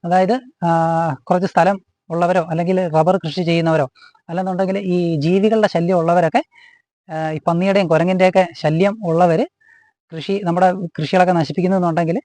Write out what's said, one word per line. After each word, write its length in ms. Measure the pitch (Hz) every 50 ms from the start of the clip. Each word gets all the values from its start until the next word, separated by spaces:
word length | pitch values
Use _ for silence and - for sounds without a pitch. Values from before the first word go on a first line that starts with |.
| -
അതായത്, 300 | 170 180 185 185 185 240 262 254 254 _ _ 175
ആ, 60 | 170 165 165 165 165 165 165 170 165 135 - _
കുറച്ച് 220 | - 180 180 180 190
സ്ഥലം 260 | - 180 165 185 202 190 _ _ _ _ _ _
ഉള്ളവരോ 340 | 165 170 175 175 185 185 160 175
അല്ലെങ്കിൽ 280 | 160 165 175 175 185 185 185 170 151
റബ്ബർ 200 | 160 160 170 185 190 -
കൃഷി 180 | 160 - 185 175 165
ചെയ്യുന്നവരോ 360 | 170 170 165 165 160 156 139 127 _ _ - - _ _ _ -
അല്ലെന്നുണ്ടെങ്കിൽ 480 | 165 180 190 190 185 175 196 185 190 196 202 185 175
ഈ 40 | 180 175 170 165 151 139
ജീവികളുടെ 440 | 165 180 196 196 220 220 220 208 202 -
ശല്യം 220 | 170 170 175 190 175
ഉള്ളവരൊക്കെ, 400 | 165 165 175 180 170 160 - 254 311 _ _ - - - _ _ _ _ _ _ _ -
ആ, 60 | 165 156 160 160 156
ഈ 40 | 151 _
പന്നിയുടെയും 400 | - 170 170 185 196 196 202 196 156
കുരങ്ങിൻ്റെയൊക്കെ 520 | 165 156 170 180 185 185 185 185 180 196 185 175 - - -
ശല്യം 300 | 151 156 160 190 202 208 220 214 170
ഉള്ളവർ 320 | 160 165 180 175 160 180 262 370 _ _ _ _ _ _ _ _ _ _ _ _
കൃഷി, 240 | 165 160 - - 196 202 208
നമ്മുടെ 240 | 170 170 180 185 185 180 185 190 165 _
കൃഷികളൊക്കെ 380 | - 156 - - 185 180 180 180 170
നശിപ്പിക്കുന്നുണ്ടെങ്കിൽ 760 | 156 - 196 - 175 180 190 190 180 170 160 160 170 160 170 247 -